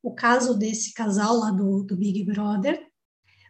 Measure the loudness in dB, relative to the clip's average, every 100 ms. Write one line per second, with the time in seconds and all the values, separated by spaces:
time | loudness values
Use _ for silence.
0 | -10 0 2 4 2 0 0 -2 -6 -4
1 | -2 0 2 2 2 0 2 0 -2 -2
2 | -2 -2 -2 -2 -2 0 0 -2 -6 _
3 | _ _ _ _